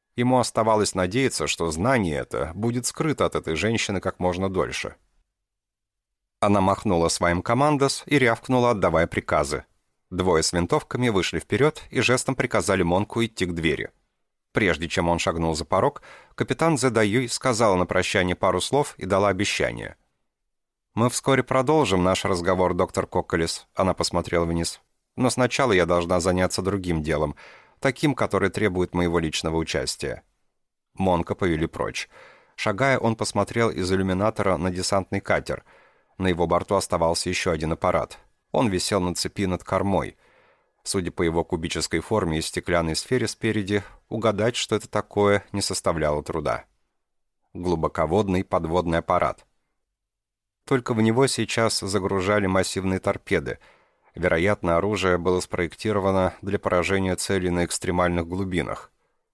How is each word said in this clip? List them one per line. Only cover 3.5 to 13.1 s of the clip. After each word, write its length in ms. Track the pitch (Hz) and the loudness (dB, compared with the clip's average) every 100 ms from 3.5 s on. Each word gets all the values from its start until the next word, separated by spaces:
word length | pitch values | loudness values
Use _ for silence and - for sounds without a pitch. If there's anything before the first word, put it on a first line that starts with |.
| 78 | -2
женщины 440 | 104 113 - 95 | 0 0 -2 -4
как 200 | 92 - | -4 -2
можно 300 | 90 87 95 | -2 -2 -2
дольше. 460 | 92 62 65 - - _ _ _ _ _ _ _ _ _ _ _ _ _ _ | -2 -2 -4 -10 -12 _ _ _ _ _ _ _ _ _ _ _ _ _ _
Она 220 | 104 101 | 2 4
махнула 480 | 95 95 113 87 82 | 4 2 2 2 2
своим 320 | - 87 87 | 2 2 2
командос 640 | - 117 147 143 135 - - | 0 2 2 2 2 0 0
и 120 | 143 | 2
рявкнула, 540 | 123 113 - 127 120 | 4 2 0 2 2
отдавая 360 | 107 90 80 85 | 2 2 2 2
приказы. 580 | - - 82 71 71 - _ _ _ _ | -2 0 0 0 -4 -8 _ _ _ _
Двое 340 | 90 92 80 | -2 2 2
с 100 | 80 | 2
винтовками 560 | 87 85 151 - 123 123 | 0 0 0 -2 -2 0
вышли 300 | 95 82 82 | 0 0 -4
вперёд 420 | - 104 147 - - | -2 0 0 0 -6
и 100 | - | -2
жестом 360 | 104 127 - 131 | 0 0 0 -2
приказали 480 | 123 107 87 95 | 0 0 2 2
Монку 420 | 85 90 104 | 2 2 0